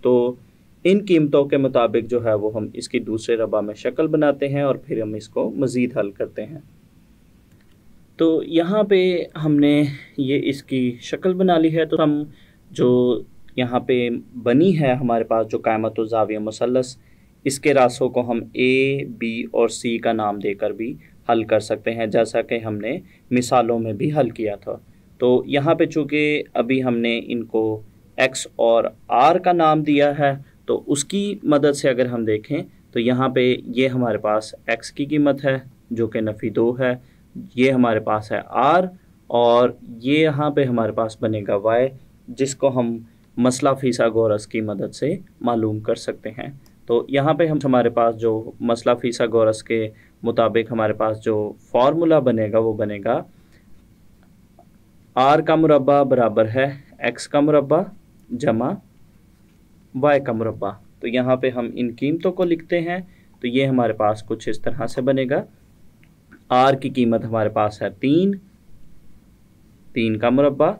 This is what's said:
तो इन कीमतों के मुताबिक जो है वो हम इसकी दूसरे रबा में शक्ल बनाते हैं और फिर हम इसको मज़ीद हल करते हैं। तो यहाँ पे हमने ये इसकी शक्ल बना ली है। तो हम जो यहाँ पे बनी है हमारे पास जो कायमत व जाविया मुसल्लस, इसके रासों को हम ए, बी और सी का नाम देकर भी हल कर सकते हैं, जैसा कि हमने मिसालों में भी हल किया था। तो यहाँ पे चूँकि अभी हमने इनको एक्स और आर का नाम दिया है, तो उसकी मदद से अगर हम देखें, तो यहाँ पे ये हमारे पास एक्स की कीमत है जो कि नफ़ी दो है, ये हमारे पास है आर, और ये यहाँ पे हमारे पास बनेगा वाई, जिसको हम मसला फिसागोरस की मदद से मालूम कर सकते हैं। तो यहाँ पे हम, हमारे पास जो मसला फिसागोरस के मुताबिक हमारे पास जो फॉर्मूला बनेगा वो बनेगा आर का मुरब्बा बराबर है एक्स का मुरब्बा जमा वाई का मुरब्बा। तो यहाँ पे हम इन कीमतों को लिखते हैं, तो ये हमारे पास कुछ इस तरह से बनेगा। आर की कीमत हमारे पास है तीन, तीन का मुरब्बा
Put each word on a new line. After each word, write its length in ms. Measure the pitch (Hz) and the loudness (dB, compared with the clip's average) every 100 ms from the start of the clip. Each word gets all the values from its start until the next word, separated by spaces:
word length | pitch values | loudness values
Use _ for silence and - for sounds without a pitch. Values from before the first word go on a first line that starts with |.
तो 340 | 127 123 120 123 - _ _ _ | 2 2 2 -4 -18 _ _ _
इन 160 | - 202 | 2 2
कीमतों 440 | 202 170 147 143 | 4 2 4 2
के 120 | 143 143 | 2 2
मुताबिक 500 | 135 127 117 110 113 | 2 2 2 0 -2
जो 140 | 120 | -2
है 140 | 113 107 | 0 0
वो 140 | 107 | 0
हम 200 | 113 104 - | -4 -8 -10
इसकी 240 | 127 127 | -6 -6
दूसरे 360 | 110 110 110 117 | -4 -6 -2 -2
रबा 240 | 110 107 | 0 -2
में 140 | 104 | -4
शक्ल 320 | 107 - - 160 | -6 -8 -2 0
बनाते 420 | 156 147 143 139 | 2 0 0 -2
हैं 160 | 139 | -2
और 180 | 143 135 - | -2 -2 -4
फिर 140 | 120 | -6
हम 120 | 110 107 | -4 -8
इसको 320 | 107 - 151 | -8 -4 -4
मज़ीद 440 | - 135 120 123 120 | -2 -2 0 -2 -2
हल 120 | 101 | -6
करते 320 | 98 123 - | -6 -10 -8
हैं। 200 | 107 151 - - _ _ _ _ _ _ _ _ _ _ - - _ - | -12 -14 -20 -20 _ _ _ _ _ _ _ _ _ _ -20 -20 _ 0
तो 240 | 165 160 | 2 2
यहाँ 400 | - 165 170 214 | 0 -2 0 0
पे 140 | 208 196 185 175 151 - | 4 4 4 0 -4 -6
हमने 440 | 156 147 147 147 147 143 - - | 0 4 4 4 2 -4 -14 -6
ये 180 | 131 139 | -2 0
इसकी 580 | - 139 - 135 127 120 | -2 -6 -4 -2 -2 -4
शक्ल 300 | - 147 190 | -10 -4 -2
बना 220 | 185 190 170 | 0 2 4
ली 120 | 160 | 2
है। 160 | 160 156 | 2 0
तो 100 | 160 | 2
हम 300 | 156 147 147 - - _ _ | 2 0 -4 -12 -20 _ _
जो 540 | - 123 123 123 120 - - - - | 0 2 4 2 0 -4 -20 -12 -4
यहाँ 220 | 127 123 | -2 -2
पे 160 | 120 127 120 120 - 127 | 0 0 0 -4 -8 -6
बनी 320 | 113 123 180 | 0 4 4
है 220 | 160 143 127 | 4 2 0
हमारे 280 | 123 117 | 0 0
पास 220 | 113 113 110 | 2 0 0
जो 120 | 110 | -2
कायमत 400 | - 110 110 110 | 0 0 -2 -2
व 80 | 110 | -2
जाविया 340 | 113 107 107 | 0 0 -2
मुसल्लस, 560 | 107 107 120 127 127 - _ _ _ _ | -6 -4 -2 0 -2 -8 _ _ _ _
इसके 280 | - 135 156 | -6 -2 2
रासों 360 | 135 123 127 127 | 4 4 2 -2
को 120 | 123 | -2
हम 160 | 120 117 113 - | -2 -4 -6 -2
ए, 480 | 127 131 135 139 143 | 2 2 2 -2 -6
बी 360 | 117 117 113 | -8 -6 -6
और 260 | 120 113 117 | -6 0 0
सी 280 | - 123 113 | -2 -4 -4
का 140 | 117 | -2
नाम 260 | 113 107 101 | -2 -2 -4
देकर 320 | 101 101 107 | -6 -4 -6
भी 220 | 101 113 151 - - - | -6 -10 -12 -18 -18 -2
हल 140 | 113 | -2
कर 160 | 110 110 | 2 -2
सकते 300 | 107 107 - | 0 -6 -4
हैं, 180 | 117 113 | -4 -2
जैसा 320 | 113 113 117 | 0 0 -2
कि 160 | 113 117 | -2 -4
हमने 420 | 110 104 104 165 - _ _ | -4 -6 -6 -8 -10 _ _
मिसालों 480 | 123 120 127 117 117 | -2 2 2 2 0
में 180 | 113 104 | -2 -4
भी 140 | 151 | -2
हल 200 | 151 123 | 0 -2
किया 260 | 110 107 101 | -2 -6 -6
था। 240 | - - - - - - | -10 -12 -12 -20 -20 -2
तो 240 | 123 127 - | 2 2 2
यहाँ 260 | 135 139 | -2 0
पे 120 | 160 160 | 2 0
चूँकि 580 | 156 151 151 151 151 - - | 0 -2 -2 0 -2 -4 -4
अभी 240 | 117 131 | 0 0
हमने 360 | 127 120 117 117 | 0 0 0 -2
इनको 640 | - 120 113 110 110 107 - _ _ - | -4 -8 -4 -2 -2 -4 -10 _ _ -2
एक्स 280 | 127 131 - - | -2 -2 -12 0
और 340 | 117 117 - - - | 2 4 0 -6 -2
आर 260 | 113 139 175 | 4 4 4
का 140 | 180 | 2
नाम 300 | 175 160 156 | 2 4 2
दिया 300 | 151 143 143 | 2 2 2
है, 320 | 143 143 139 - _ - | 2 0 0 -10 _ -4
तो 80 | 117 | -4
उसकी 640 | - 143 - 196 202 202 - | -2 -4 -2 -4 -4 -4 0
मदद 260 | 147 147 | 2 2
से 160 | 143 143 | 2 0
अगर 180 | 123 123 | 0 -2
हम 180 | 120 | -2
देखें, 380 | 110 107 - 143 - - _ | -2 -2 -2 -6 -6 -16 _
तो 80 | 123 | -2
यहाँ 280 | 120 123 127 | 0 0 0
पे 200 | 127 123 120 - | 2 2 0 -4
ये 160 | 117 131 | -2 0
हमारे 300 | 127 120 107 | 0 -2 0
पास 360 | 107 107 - - - | 0 -2 -4 -14 -4
एक्स 200 | 113 - | -4 -4
की 160 | - 143 | -8 -4
कीमत 340 | 151 143 139 | 0 2 2
है 180 | 143 135 - - _ | -2 -4 -6 -20 _
जो 140 | 113 113 | -4 -4
कि 120 | 117 | -2
नफ़ी 300 | 110 107 113 | -4 -4 -6
दो 200 | 104 113 | 0 0
है, 280 | 123 131 127 - _ _ - - 120 | 0 -2 -2 -8 _ _ -18 -14 0
ये 140 | 131 | 2
हमारे 300 | 131 120 110 | 4 2 2
पास 280 | 110 107 107 | 0 -4 -2
है 100 | 104 - | -8 -4
आर, 400 | - 131 170 185 - _ _ _ | 0 4 4 2 -6 _ _ _
और 480 | 120 120 117 123 - - 117 | 2 4 6 4 0 -18 -8
ये 240 | 123 147 | -2 2
यहाँ 280 | 156 139 151 | 2 2 0
पे 140 | 143 | 0
हमारे 280 | 135 123 113 | 0 0 0
पास 260 | 110 113 - | -2 -4 -4
बनेगा 340 | 113 110 101 104 | -4 -4 -2 -2
वाई, 300 | 107 117 131 139 - _ - | 2 2 0 -4 -20 _ -18
जिसको 400 | - 135 - 139 | -4 -4 0 -2
हम 340 | 127 117 117 113 _ _ - | 0 -2 -4 -10 _ _ 0
मसला 360 | 123 127 143 | 0 2 0
फिसागोरस 720 | 135 131 120 117 113 113 104 - | 0 -2 0 0 2 0 0 -4
की 140 | 113 | -6
मदद 280 | 107 101 104 | -4 -6 -8
से 260 | - 135 165 - _ | -6 -4 -4 -10 _
मालूम 380 | 120 117 110 107 | -2 -2 -2 -4
कर 160 | 107 117 | -4 -6
सकते 340 | - 110 107 | -6 -10 -12
हैं। 180 | 113 - 139 - _ - | -12 -14 -14 -20 _ -2
तो 180 | 117 120 | -2 0
यहाँ 240 | 135 139 | -2 0
पे 120 | 156 170 | 2 0
हम, 120 | 151 | 0
हमारे 260 | 139 127 117 | 2 2 2
पास 240 | 117 117 | 2 0
जो 400 | 113 113 110 110 - | 0 -2 -2 -6 -8
मसला 320 | 120 117 131 | -4 -2 0
फिसागोरस 680 | 120 123 117 117 113 110 110 | 0 -2 -2 0 2 2 0
के 240 | - 113 110 - _ _ | -2 -4 -4 -8 _ _
मुताबिक 500 | 117 117 113 110 113 | -4 0 2 2 -2
हमारे 220 | 117 110 | -2 -2
पास 220 | 107 110 110 | 0 -2 -2
जो 160 | 117 110 104 - - | -2 -2 -4 -10 -4
फॉर्मूला 480 | 123 131 156 170 156 | 2 2 2 4 4
बनेगा 360 | 127 113 107 110 | 4 0 2 2
वो 140 | 113 | 0
बनेगा 500 | 107 107 104 98 135 - _ _ _ _ - - _ - - _ _ _ _ - _ _ _ _ - | -2 -4 -4 -2 -2 -4 _ _ _ _ -20 -20 _ -20 -20 _ _ _ _ -20 _ _ _ _ 2
आर 260 | 135 151 | 4 4
का 140 | 160 160 | 4 2
मुरब्बा 460 | 160 147 131 143 | 6 4 6 4
बराबर 420 | 139 127 117 104 110 | 4 4 2 2 0
है 180 | 123 135 143 - - | 2 -2 -2 -18 -6
एक्स 220 | 120 120 - | -6 -6 -2
का 140 | 143 | 0
मुरब्बा 440 | 147 151 135 156 202 - _ _ _ | 4 4 4 0 0 -10 _ _ _
जमा 420 | 120 117 113 127 202 - _ - _ _ _ _ _ _ _ _ | -4 -2 0 -2 -4 -12 _ -20 _ _ _ _ _ _ _ _
वाई 260 | 131 143 143 | -2 2 2
का 120 | 139 | 0
मुरब्बा। 380 | 113 113 107 101 98 - _ | -4 -4 -4 -8 -10 -20 _
तो 60 | 120 | -4
यहाँ 280 | 120 127 131 | -2 0 2
पे 140 | 127 | 0
हम 160 | 123 120 | -2 -8
इन 240 | - 120 | -4 -6
कीमतों 380 | 113 135 165 185 | -2 -4 -2 -4
को 120 | 180 | -2
लिखते 340 | 180 165 - 175 | 0 -2 -2 -4
हैं, 220 | 165 180 180 - - _ | -2 -6 -8 -20 -20 _
तो 60 | 123 | -2
ये 180 | 123 135 | 0 2
हमारे 260 | 127 117 | 2 0
पास 280 | 110 107 107 | 0 0 0
कुछ 260 | - 113 - | -4 -8 -4
इस 140 | - | -2
तरह 240 | - - 117 | -2 -2 -4
से 160 | - | -2
बनेगा। 420 | 131 135 131 147 214 _ _ _ - _ _ _ _ - _ | 0 0 0 -2 -4 _ _ _ -20 _ _ _ _ -20 _
आर 240 | 127 131 135 | 2 4 2
की 140 | 135 | -2
कीमत 340 | 113 120 113 | 0 2 2
हमारे 260 | 113 113 107 | 0 -2 -2
पास 280 | 107 107 - | 0 -2 -2
है 80 | 104 | -8
तीन, 400 | 101 131 156 196 196 - _ _ - - - - - _ _ _ _ _ _ - | -4 0 2 2 -2 -10 _ _ -20 -20 -20 -20 -20 _ _ _ _ _ _ -10
तीन 240 | - 113 110 | -4 -2 0
का 120 | 120 | 2
मुरब्बा 460 | 127 143 135 156 208 | 4 2 2 0 0